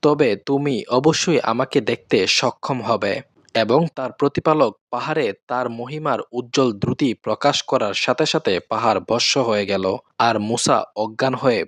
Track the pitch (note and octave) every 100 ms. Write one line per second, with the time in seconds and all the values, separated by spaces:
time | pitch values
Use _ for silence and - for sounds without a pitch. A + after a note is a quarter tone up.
0 | D#3 D3 C#3 G2 - C#3 C#3+ B2 - B2
1 | C#3+ D3 - D3+ - A2+ C3 D3 A2 A#2+
2 | - B2 F#2+ - B2 - - C3 G#2 A2
3 | G2+ G2 - _ _ A2+ A2 B2+ E3 -
4 | C3 - C#3+ - - D3+ B2+ - _ B2
5 | B2 D#3 B2 G2 - B2 B2 A#2 A#2+ D3+
6 | D#3 A#2 - A#2+ B2 C3 C3 G2+ - C#3
7 | C#3+ G#2+ - G#2+ C#3+ C#3+ - C3 A2 G2
8 | - B2+ D#3 D#3+ C3+ F#2 - A2 A2+ G2+
9 | F2 A#2 - C#3+ A#2+ G#2+ G2+ G2 F#2+ G2+
10 | - - A#2 A2 G#2 A#2+ - B2+ - -
11 | A2 A2 C3+ B2+ C3+ A2